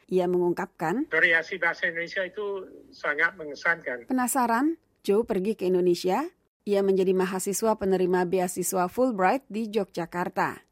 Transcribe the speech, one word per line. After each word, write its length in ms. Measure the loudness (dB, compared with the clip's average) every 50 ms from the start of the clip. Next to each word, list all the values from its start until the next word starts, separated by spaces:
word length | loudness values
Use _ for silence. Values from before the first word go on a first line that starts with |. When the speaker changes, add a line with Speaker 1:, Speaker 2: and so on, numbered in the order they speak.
| _
Speaker 1:
Ia 240 | -2 0 2 2 2
mengungkapkan, 800 | 2 2 2 2 0 -2 -4 -8 _ -6 -4 -2 -2 -2 -2 0
Speaker 2:
Variasi 480 | 2 2 4 4 4 2 0 -2 -6
bahasa 320 | -2 -2 -2 -2 -2 -4 -4
Indonesia 320 | -4 -4 -8 -6 -4 -6
itu 480 | -6 -6 -6 -8 -6 -6 -6 -8 -10 -12 -18 -20 -20 -20 -18
sangat 400 | -8 -6 -4 -2 0 -2 -2 -2 -6
mengesankan. 640 | -12 -12 -10 -6 -2 -2 -2 -2 -4 -8 -10 -8 -6
Speaker 1:
Penasaran, 720 | -4 -2 -2 0 0 0 0 2 2 2 2 0 0 -2 -4 _ _ _ _
Joe 240 | -2 2 2 2 2
pergi 320 | 2 0 -2 0 -2 -2
ke 80 | -2 0
Indonesia. 640 | 2 2 4 4 4 2 2 0 0 0 0 -2 -6 -10 _ _ _ _ _ -4
Ia 160 | 0 0 2
menjadi 320 | 4 4 4 4 4 2 2
mahasiswa 640 | 2 0 -2 -2 -4 -4 -4 -4 0 0 0 0
penerima 480 | 0 0 0 2 2 2 2 2 2 2
beasiswa 600 | 2 0 0 0 0 -2 -4 -4 -2 0 0 -2 -2
Fulbright 560 | 0 0 0 0 2 2 4 4 4 2 _ -6
di 200 | -8 -6 -6 -2
Yogyakarta. 920 | -2 -2 -2 -2 -4 -8 -8 -6 -4 -4 -4 -4 -2 -2 -2 -2 -2 -8 -16 _